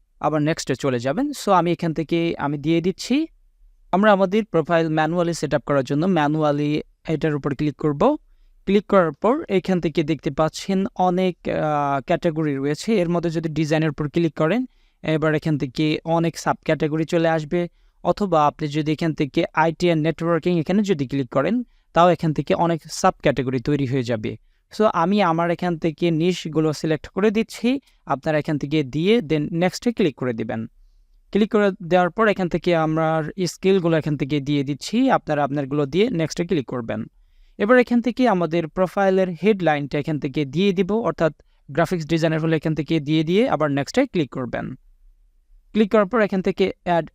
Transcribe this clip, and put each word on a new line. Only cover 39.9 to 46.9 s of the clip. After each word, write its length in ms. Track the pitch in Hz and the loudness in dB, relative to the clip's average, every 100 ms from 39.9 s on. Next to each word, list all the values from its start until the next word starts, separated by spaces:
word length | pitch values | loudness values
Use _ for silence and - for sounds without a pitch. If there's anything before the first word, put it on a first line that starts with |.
| 151 | -4
এখান 220 | 143 151 | -2 -4
থেকে 240 | 147 131 | -4 -4
দিয়ে 280 | 139 147 202 | -2 0 2
দিব, 200 | 180 185 | 2 0
অর্থাৎ 400 | 214 226 156 160 - _ _ - | 0 -2 0 -2 -2 _ _ -6
গ্রাফিক্স 360 | 139 165 180 147 | -2 0 -2 -2
ডিজাইনার 340 | 165 160 160 | 0 2 0
হলে 160 | 160 160 | 0 0
এখান 180 | 160 | 0
থেকে 260 | 156 143 160 | -2 -2 -2
দিয়ে 240 | 139 156 | 0 0
দিয়ে 240 | 156 185 247 | 2 2 2
আবার 220 | 143 151 | 2 0
নেক্সটে 360 | 139 139 - 277 | 0 0 0 0
ক্লিক 240 | 185 143 | 0 -4
করবেন। 440 | - 123 120 113 127 _ _ - _ _ _ _ - _ | -6 -8 -8 -8 -12 _ _ -20 _ _ _ _ -20 _
ক্লিক 200 | 208 214 | 0 2
করার 140 | 220 190 | 2 2
পর 140 | 240 | 0
এখান 220 | 202 190 | 0 0
থেকে 300 | 190 185 190 - | -2 0 -2 -2
অ্যাড 260 | - | -2